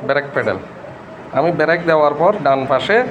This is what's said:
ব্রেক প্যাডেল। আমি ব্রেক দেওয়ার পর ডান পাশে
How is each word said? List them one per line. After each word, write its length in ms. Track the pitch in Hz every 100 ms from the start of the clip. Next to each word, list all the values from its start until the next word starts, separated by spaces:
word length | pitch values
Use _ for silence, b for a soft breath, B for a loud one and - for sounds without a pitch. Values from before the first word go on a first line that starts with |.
| 123
ব্রেক 200 | 139 139
প্যাডেল। 260 | 139 107 95 - - - - - - - 131
আমি 120 | 165 156
ব্রেক 220 | 151 170 170
দেওয়ার 240 | 156 147 147
পর 100 | 175 208
ডান 160 | 139 135 131
পাশে 260 | 131 - 220 254